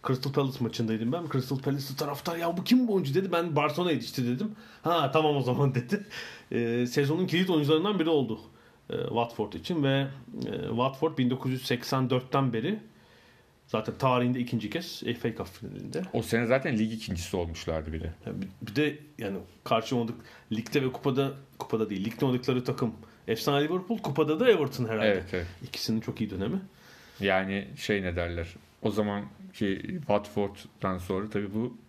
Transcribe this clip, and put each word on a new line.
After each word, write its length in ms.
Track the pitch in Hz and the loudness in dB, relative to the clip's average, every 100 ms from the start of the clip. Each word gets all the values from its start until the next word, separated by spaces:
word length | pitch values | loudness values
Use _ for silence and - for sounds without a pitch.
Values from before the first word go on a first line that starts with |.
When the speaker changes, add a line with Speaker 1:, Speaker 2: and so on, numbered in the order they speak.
| - | 0
Speaker 1:
Crystal 240 | 127 143 | -2 0
Palace 260 | 135 139 131 | 0 0 0
maçındaydım 520 | 117 - 113 110 113 | -4 -2 -2 0 0
ben. 120 | 165 165 | -2 -2
Crystal 280 | 135 127 135 | -2 -2 -4
Palace'lı 380 | 139 139 135 135 | -2 -2 -4 -6
taraftar, 400 | 147 143 - 170 | -6 -4 -4 -2
"Ya 200 | 170 180 | -2 -2
bu 60 | |
kim 240 | 185 247 247 | 4 4 6
bu 60 | |
oyuncu?" 200 | 196 139 | 2 2
dedi. 180 | 147 190 | 0 2
"Ben 240 | 170 175 147 | 0 2 2
Barcelona 360 | 147 143 180 | 2 2 2
yetişti." 360 | 143 - - 120 | 0 -2 -2 0
dedim. 240 | 127 214 - - - | 0 -2 -6 -18 -6
"Ha, 300 | 156 170 139 | 0 2 4
tamam 220 | 160 156 143 | 4 4 4
o 60 | |
zaman." 340 | 127 120 139 127 | 2 4 4 2
<laughs> 0 | |
dedi. 300 | 120 202 202 - - - - | 0 -2 -4 -12 -12 -16 -4
Ee, 340 | 113 117 120 123 | -2 0 2 2
sezonun 400 | 147 139 160 185 | 2 2 2 2
kilit 220 | 170 185 | 2 4
oyuncularından 500 | 165 143 156 190 202 | 4 6 4 4 2
biri 100 | 160 | 4
oldu, 300 | 156 120 107 - - - - _ | 4 2 -4 -8 -20 -20 -20 _
e, 40 | - - | -4 0
Watford 460 | 113 120 - 104 | 0 0 0 -4
için 300 | - - 175 | -4 -4 0
ve, 240 | 139 135 139 - - - - | 2 2 0 -6 -14 -8 -6
e, 220 | 92 92 | -4 -2
Watford 500 | 113 131 135 160 - | 2 0 2 -2 2
bin 120 | 123 | 2
dokuz 220 | 131 131 | 2 -2
yüz 140 | 127 - | -4 -2
seksen 440 | 123 - 135 131 | -2 0 0 2
dörtten 440 | 127 - 139 135 | 0 2 2 2
beri 260 | 113 135 214 - - - - - - _ _ _ | 0 -2 -4 -8 -20 -20 -20 -20 -20 _ _ _
zaten 280 | 110 - - | -2 -2 0
tarihinde 400 | 135 123 123 123 | 2 4 2 0
ikinci 300 | 123 117 101 | 0 -2 -2
kez 340 | 165 175 - - 117 | -4 -6 -8 -4 -2
F 80 | 120 | -4
A 60 | 110 | -4
Cup 120 | 92 | -10
finalinde. 540 | - 101 98 101 151 185 | -10 -12 -10 -8 -6 -4
Speaker 2:
O 80 | 117 | -4
sene 240 | 110 117 117 | 2 2 4
zaten 340 | 131 156 113 | 2 2 2
lig 140 | 110 | 0
ikincisi 440 | 113 - 87 85 95 | -2 -4 -4 -2 -2
olmuşlardı 560 | 85 80 - 80 78 | -2 -4 -4 -4 -4
bir 80 | 80 | -6
de. 120 | 82 82 - | -6 -8 -10
Speaker 1:
Ya 80 | 92 | -8
bir, 60 | 95 - 107 | -8 -10 -6
bir 80 | 104 | 0
de 220 | 151 - - - | 0 0 -14 -8
yani 200 | 107 98 - - | -6 -6 -10 -16
karşı 320 | - 113 110 123 | 0 0 2 -2
oynadık, 200 | 113 - - - - | -2 -6 -14 -20 -6
ligde 300 | 107 110 147 | -6 0 0
ve 100 | 131 | 0
kupada, 400 | 127 143 131 139 - - - | 0 0 2 0 -2 -16 -14
kupada 300 | - 113 107 | -4 0 0
değil, 160 | 98 101 | 0 -4
ligde 200 | - 139 | 0 2
oynadıkları 380 | 127 123 127 | 2 2 0
takım 300 | 127 - 120 - - - - | 0 -2 -2 -4 -16 -16 -4
efsane 380 | 110 - 143 151 | -2 2 2 2
Liverpool, 320 | 180 180 226 | 0 -2 -6
kupada 420 | 165 139 147 156 | -2 0 2 4
da 120 | 247 | 6
Everton 340 | 190 139 - 113 | 6 4 0 -2
herhalde. 220 | 110 107 | 4 4
Speaker 2:
Evet, 180 | 98 90 | 4 0
evet. 140 | 90 87 - | -4 -4 -10
Speaker 1:
İkisinin 380 | 127 - - 110 | -12 -8 -2 -2
çok 200 | - - | -2 -4
iyi 80 | 107 | -4
dönemi. 300 | 95 98 190 185 - - - - - | -2 -2 -2 -6 -18 -20 -20 -20 -2
Speaker 2:
Yani 480 | 98 95 95 98 - - | 2 4 2 -2 -4 -10
şey 260 | - 104 | 0 0
ne 120 | 92 87 | 2 -2
derler, 320 | 87 85 82 - - - | -2 -2 -6 -10 -20 -4
o 100 | 110 | -2
zamanki 880 | 104 104 101 101 - - - 101 95 - 180 | 0 0 -2 -6 -14 -18 -2 -2 -2 -4 -8
Watford'dan 1000 | - 104 - - 101 - - - 95 92 | 0 0 0 -2 -2 -4 -18 -4 -2 -2
sonra 320 | 90 95 107 | -2 -2 -2
tabii 240 | 107 101 | -4 -2
bu 240 | 107 123 - | -4 -4 -6